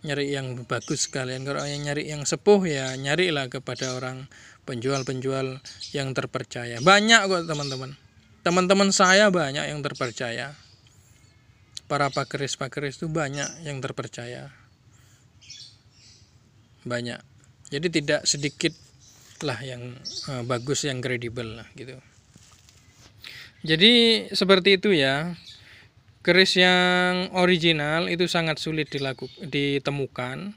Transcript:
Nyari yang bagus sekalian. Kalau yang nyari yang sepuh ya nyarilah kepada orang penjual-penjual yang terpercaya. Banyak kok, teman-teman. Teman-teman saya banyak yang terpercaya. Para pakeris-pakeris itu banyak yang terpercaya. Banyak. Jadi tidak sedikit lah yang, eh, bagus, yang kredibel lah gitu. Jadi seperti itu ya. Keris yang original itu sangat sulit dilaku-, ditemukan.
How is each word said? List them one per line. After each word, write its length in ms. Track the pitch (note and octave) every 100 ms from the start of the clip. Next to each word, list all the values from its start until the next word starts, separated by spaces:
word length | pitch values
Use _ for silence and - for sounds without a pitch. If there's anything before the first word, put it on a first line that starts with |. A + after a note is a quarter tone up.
Nyari 320 | D#3 C#3+ C#3+
yang 320 | C#3 C3 B2 A#2
bagus 400 | A#2+ - - -
sekalian. 400 | C3+ B2+ C3 C3+
Kalau 160 | C#3+
yang 240 | C#3+ C#3+ D3
nyari 240 | C#3+ D3+
yang 160 | D3+ C#3+
sepuh 400 | D#3 - G#3 F#3
ya 320 | C#3+ C3 C3
nyarilah 480 | C#3 D#3 F3+ D3+ C3
kepada 480 | C3+ B2+ B2 C3
orang 320 | B2+ B2+ C3 C3+ - - - -
penjual-penjual 960 | B2+ B2 C#3 C3 C3 B2+ C3+ C3 C3 - - -
yang 160 | D3 C3+
terpercaya. 720 | B2+ B2+ B2+ A#2+ - A#2+ A#2
Banyak 480 | C#3 G3 G#3+ A3+ G3
kok, 160 | F#3 E3
teman-teman. 480 | D3+ C#3+ C3+ C3 C#3 _ _ _ _
Teman-teman 480 | - F3 F3+ G3 G3
saya 400 | G3 F#3 F#3+ G#3+
banyak 400 | F3+ C#3+ C#3 D3
yang 80 | D3
terpercaya. 800 | C#3+ - B2+ A2+ B2 A#2 B2+ D3 - _ _ _ _ _ _ _ _ _ _ - _
Para 240 | C#3+ C#3+
pakeris-pakeris 880 | C3+ C3+ C#3 C#3 - C3+ - C#3+ C3+
itu 80 | E3+
banyak 400 | D#3+ C#3+ C#3+ C#3+ -
yang 160 | E3 C#3
terpercaya. 720 | C3 B2 B2 - A#2+ B2 C3+ - _ _ _ _ _ _ _ _ - - - _ _ _ - - _ _ _ _ _ _
Banyak. 400 | - A#2+ A#2+ A#2+ - _ _ _ -
Jadi 160 | C#3+ E3+ E3
tidak 240 | D3 D3 -
sedikit 480 | D3 C#3+ - D#3+ D#3 - _ - - - - D3+
lah 120 | A2+
yang, 320 | C3 B2 B2 B2+
eh, 400 | C3 - - C3
bagus, 400 | A#2+ B2 B2 C#3
yang 160 | D3+ B2+
kredibel 640 | B2+ B2 A#2+ A#2+ A2+ A2
lah 60 | G#2+ -
gitu. 160 | A#2+ C3 _ _ _ _ _ _ _ _ _ _ - _ - - - _
Jadi 640 | D#3 D#3+ G3+ A#3+ A#3 A3 G3
seperti 480 | G3 F#3+ F#3+ F#3 F#3+
itu 80 | G#3
ya. 480 | F3+ C3+ C#3 E3 E3+ - - - - - _ _ _
Keris 320 | - F3 F#3
yang 800 | F#3 F3+ F3+ F3+ F3+ F3+ F3+ F#3
original 720 | F#3 F3+ F3+ E3 D#3+ D3 D#3+ F3+
itu 240 | E3+ F3
sangat 320 | F3 E3 D3+
sulit 240 | - D#3+ D3
dilaku-, 400 | C#3+ C#3 C3 C3 -
ditemukan. 1120 | D3+ C#3+ C#3+ C#3 C3+ C#3+ C3+ - B2+ C3+ F#3+